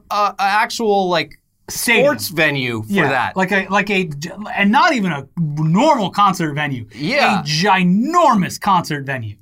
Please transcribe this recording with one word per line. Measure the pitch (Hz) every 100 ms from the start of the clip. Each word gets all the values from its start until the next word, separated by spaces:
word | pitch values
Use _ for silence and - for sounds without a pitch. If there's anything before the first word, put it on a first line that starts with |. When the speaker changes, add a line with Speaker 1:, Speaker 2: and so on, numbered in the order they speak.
| -
Speaker 1:
a, |
a | 208 202 190
actual, | 196 208 226 - 226 202 185
like, | 170 147 - _ _ -
Speaker 2:
Stadium. | - - 226
Speaker 1:
sports | 277 294 -
venue | 165 156 143 127 113
for | 110
Speaker 2:
Yeah, | 202 143
Speaker 1:
that. | 131 104 180
Speaker 2:
like | 180
a, | 196 190
like | 202 202
a, | 190 175 143 170 - 208
and | - 202
not | 262 349
even | 269 190
a | 143 - -
normal | 156 147 156 175 311 277 190
concert | - 202 175 160
venue. | 143 147 127 107
Speaker 1:
Yeah. | 104 151 285 208 101
Speaker 2:
A |
ginormous | 147 151 202 185 180 190 277 349 320 220 156 -
concert | - 180 175 147 131
venue. | 131 110 101